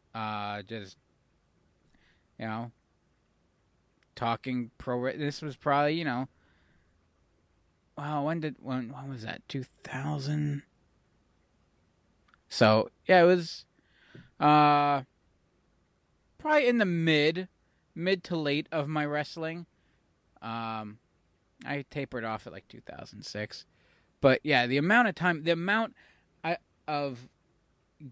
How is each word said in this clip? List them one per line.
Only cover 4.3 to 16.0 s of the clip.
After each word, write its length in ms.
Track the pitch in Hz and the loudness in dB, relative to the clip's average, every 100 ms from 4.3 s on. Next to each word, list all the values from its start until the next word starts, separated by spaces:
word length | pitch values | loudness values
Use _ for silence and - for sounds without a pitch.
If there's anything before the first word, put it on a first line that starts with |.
| 117 131 123 113 - | -2 -4 -6 -6 -10
pro 220 | - 123 | -6 -4
wre-, 180 | 127 147 | -4 -4
this 240 | 147 - | -6 -6
was 160 | 151 127 | -10 -6
probably, 380 | 147 143 147 | 0 2 2
you 100 | 160 | 0
know, 240 | 156 123 135 _ _ _ _ _ _ _ _ _ _ _ _ _ _ _ _ - | -2 -4 -6 _ _ _ _ _ _ _ _ _ _ _ _ _ _ _ _ -12
wow, 300 | 143 151 147 | -6 -4 -2
when 140 | 165 | -2
did, 160 | 156 - | -4 -6
when, 320 | - 127 117 | -6 -6 -6
when 160 | 135 139 | -10 -12
was 140 | 127 | -10
that? 200 | 110 - - | -8 -10 -8
Two 160 | 139 127 _ | -8 -8 _
thousand? 800 | - 131 143 147 139 - 73 73 - _ _ _ _ _ _ _ _ _ _ _ _ _ _ _ _ _ - | -12 -8 -4 -4 -2 -2 -2 -4 -8 _ _ _ _ _ _ _ _ _ _ _ _ _ _ _ _ _ -6
So, 420 | - 110 110 - - - | 4 6 6 2 -2 4
yeah, 160 | 185 | 8
it 40 | 175 | 8
was, 380 | 180 165 - - _ _ _ _ - - - | 6 0 -12 -20 _ _ _ _ -20 -20 0
uh, 640 | 151 151 147 147 147 139 131 _ _ _ _ _ _ _ _ _ | 4 6 6 6 4 0 -4 _ _ _ _ _ _ _ _ _